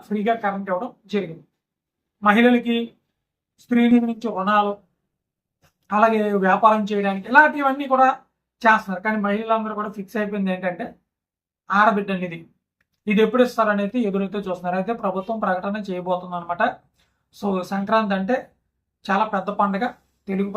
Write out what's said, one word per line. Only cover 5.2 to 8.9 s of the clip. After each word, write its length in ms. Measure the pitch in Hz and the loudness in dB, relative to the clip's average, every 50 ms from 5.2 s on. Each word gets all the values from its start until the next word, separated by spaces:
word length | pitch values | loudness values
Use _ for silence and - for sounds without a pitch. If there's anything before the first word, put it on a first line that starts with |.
| _ _ _ _ _ _ _ _ _ _ _ _ _ _ 196 | _ _ _ _ _ _ _ _ _ _ _ _ _ _ 2
అలాగే 260 | 214 226 226 220 214 214 208 202 202 190 | 4 4 4 4 2 0 0 0 2 2
వ్యాపారం 380 | 185 180 - - 220 220 214 208 202 | 2 2 6 6 6 6 4 0 -2
చేయడానికి, 340 | 208 202 202 196 190 196 190 220 | -2 -2 -2 -2 -4 -4 -6 4
ఇలాంటివన్నీ 560 | 247 285 302 302 302 294 285 269 262 277 277 254 262 | 6 6 6 6 2 0 0 0 0 -2 0 0 4
కూడా 140 | 254 262 262 262 - _ _ _ _ _ _ _ _ - | 4 4 4 2 -2 _ _ _ _ _ _ _ _ 4
చేస్తున్నారు. 380 | 226 220 208 - 196 | 4 4 4 2 -4